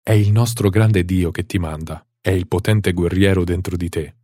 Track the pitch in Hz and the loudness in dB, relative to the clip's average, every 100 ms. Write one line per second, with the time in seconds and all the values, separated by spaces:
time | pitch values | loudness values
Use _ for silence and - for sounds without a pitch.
0 | - 110 104 107 117 117 104 98 110 104 | 2 2 4 2 2 0 0 2 2 2
1 | 87 92 85 - 85 95 82 78 78 78 | 2 0 0 -4 -6 -4 -4 -6 -10 -12
2 | _ _ - 92 87 87 - 107 95 87 | _ _ -2 -2 0 -4 0 0 0 -2
3 | 85 90 98 95 85 87 92 87 87 85 | -2 2 2 2 0 -2 -4 -6 -6 -6
4 | 78 _ | -10 _